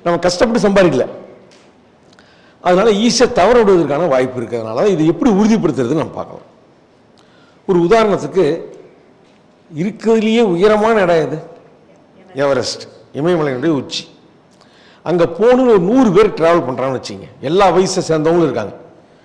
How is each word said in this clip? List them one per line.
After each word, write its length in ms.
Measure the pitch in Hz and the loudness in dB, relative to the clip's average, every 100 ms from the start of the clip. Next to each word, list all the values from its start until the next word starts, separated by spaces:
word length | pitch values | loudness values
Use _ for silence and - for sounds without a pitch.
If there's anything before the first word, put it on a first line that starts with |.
நம்ம 140 | 175 170 | -4 -2
கஷ்டப்பட்டு 500 | 180 - 233 226 196 | -2 -2 -2 0 0
சம்பாதிக்கல, 380 | 196 180 131 110 - - - _ - _ _ _ _ _ _ _ _ _ _ | 2 2 2 -4 -8 -20 -20 _ -20 _ _ _ _ _ _ _ _ _ _
அதனால 300 | 170 180 226 | 0 2 2
ஈஸியா 420 | 202 233 190 240 | 2 0 2 2
தவற 300 | - 185 247 | 2 4 4
விடுவதற்கான 440 | 208 185 151 143 175 | 4 4 2 0 0
வாய்ப்பு 340 | 131 131 123 | 0 0 -4
இருக்கிறதுனால 340 | 113 117 110 | -8 -8 -6
தான் 120 | 117 202 | -2 0
இதை 200 | 180 156 | 2 0
எப்படி 240 | 160 277 | 2 2
உறுதிப்படுத்துறதுன்னு 720 | 196 214 220 165 131 120 156 | 2 2 2 0 -2 -2 -2
நம்ம 220 | - - | -4 -8
பார்க்கலாம். 260 | 90 - - _ _ _ _ _ _ _ _ _ _ _ - | -14 -16 -20 _ _ _ _ _ _ _ _ _ _ _ -2
ஒரு 120 | 175 | 0
உதாரணத்துக்கு, 840 | 170 226 220 175 143 170 160 165 - - - _ _ _ _ _ _ _ _ 151 | 2 2 2 -2 -4 -2 0 -2 -8 -20 -20 _ _ _ _ _ _ _ _ -8
இருக்கிறதுலயே 640 | 190 - 214 226 220 226 | -8 -4 0 0 2 2
உயரமான 600 | 226 170 208 214 214 220 | 2 2 2 2 0 0
இடம் 160 | 180 165 | 2 0
எது? 260 | 147 156 - - - _ _ _ _ _ - | -2 -6 -12 -20 -20 _ _ _ _ _ -14
எவரெஸ்ட், 480 | 131 143 131 101 - - - - | -4 -2 -2 -4 -10 -16 -20 -16
இமயமலையினுடைய 540 | 123 160 175 151 127 151 | -6 -2 0 -2 -2 -2
உச்சி. 400 | 147 - - - _ _ _ _ _ _ _ _ _ | -2 -4 -12 -14 _ _ _ _ _ _ _ _ _
அங்க 220 | - 175 | -4 0
போகணும்னு 440 | 165 - 220 254 254 | 0 0 2 4 4
ஒரு 100 | 214 | 2
நூறு 320 | 175 254 247 | 2 2 2
பேர் 200 | 175 214 | 4 2
டிராவல் 320 | 160 160 170 | 2 0 2
பண்றாங்கன்னு 380 | 127 123 131 127 | 0 -4 -4 -6
வச்சுங்க. 260 | - 98 95 - | -10 -16 -18 -12
எல்லா 300 | 127 175 196 | -4 0 2
வயசை 320 | 175 190 190 165 | 2 0 -2 -2
சேர்ந்தவங்களும் 340 | 160 156 175 | -2 0 0
இருக்காங்க. 300 | 160 117 101 - - - _ _ | 0 -2 -8 -12 -20 -20 _ _